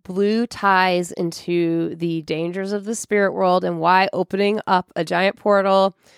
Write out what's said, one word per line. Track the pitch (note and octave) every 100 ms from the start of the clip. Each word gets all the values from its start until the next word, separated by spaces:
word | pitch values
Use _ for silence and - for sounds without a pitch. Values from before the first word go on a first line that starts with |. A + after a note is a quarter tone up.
blue | - F#3 G3+ A3 A#3
ties | - G3+ F#3+ F#3 F3+ F3
into | - E3+ E3 - F3 E3+ E3 E3
the | E3 E3+ E3
dangers | D#3 D#3+ E3+ F3+ G3
of | G3+
the | G3+ A3+
spirit | - G#3 G3
world | - F#3 F3+
and | F3+ E3+
why | E3 F#3 F#3+
opening | - F#3 G3 G3+ G#3+ -
up | F3+ - -
a |
giant | D#3+ F3 F#3+ -
portal | - G3+ G3 F#3+ F#3+ - _